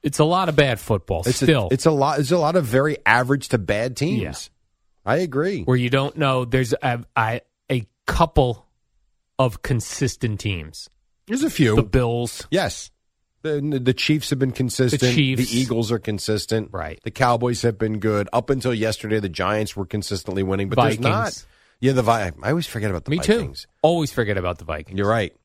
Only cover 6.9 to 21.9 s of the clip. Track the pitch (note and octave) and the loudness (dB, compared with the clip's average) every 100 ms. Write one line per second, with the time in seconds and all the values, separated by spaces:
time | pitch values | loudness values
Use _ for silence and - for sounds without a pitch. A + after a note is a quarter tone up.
6.9 | A#2+ - - A2 B2 _ _ - C3 G#2+ | -4 -4 -2 -2 -4 _ _ -4 -4 -4
7.9 | _ - - E3 - B2+ A2+ _ _ _ | _ -4 0 2 4 2 -2 _ _ _
8.9 | _ _ _ _ - C3 - - A#2+ - | _ _ _ _ -2 0 -2 -2 -2 -2
9.9 | - C3 - A#2 G2+ G#2 F2+ D2+ - - | -4 -4 -2 -6 -4 -6 -6 -10 -18 -20
10.9 | _ _ _ - B3 D4 - B2 G#2+ G#2+ | _ _ _ -8 -4 -2 2 4 4 4
11.9 | C3 B2 A#2+ A#2+ - - F3 F3+ - - | 0 2 -2 -4 -8 -4 -2 -2 -6 -16
12.9 | _ _ _ _ _ D#3 D3 D3 C#3 B2 | _ _ _ _ _ -4 -2 -2 0 0
13.9 | B2+ - D3+ - C3+ C3+ - B2+ - B2+ | 0 2 0 0 0 0 0 -4 2 2
14.9 | C#3+ B2+ B2 C3+ B2+ B2 A#2 B2+ A#2 A2 | 4 2 4 2 0 0 0 0 -2 0
15.9 | A#2 A2 G#2 - G#2+ - A2+ G#2 F#2 D#2 | -2 -2 -4 -2 -2 0 -2 -2 -8 -8
16.9 | E2+ A2 - B2+ A#2+ B2 A2+ A#2+ G#2+ A2 | -10 -12 0 2 2 0 0 0 0 -2
17.9 | G#2+ G#2+ G#2 G2+ A#2+ - C3+ B2+ A#2 A2 | 0 0 0 0 -2 0 -2 0 0 -2
18.9 | G#2+ G#2+ A2 G2 E2+ F#2 G#2+ G#2+ - F#2+ | -2 -2 -2 -2 -2 -2 0 -4 -6 -6
19.9 | G#2 - G2 - F#2+ F#2+ F#2+ G2 B2+ A2+ | -6 -4 -6 -4 -4 -2 -2 0 2 2
20.9 | A2 C3 G3 A3 - - _ _ _ B2+ | 2 0 0 -4 -8 -18 _ _ _ 2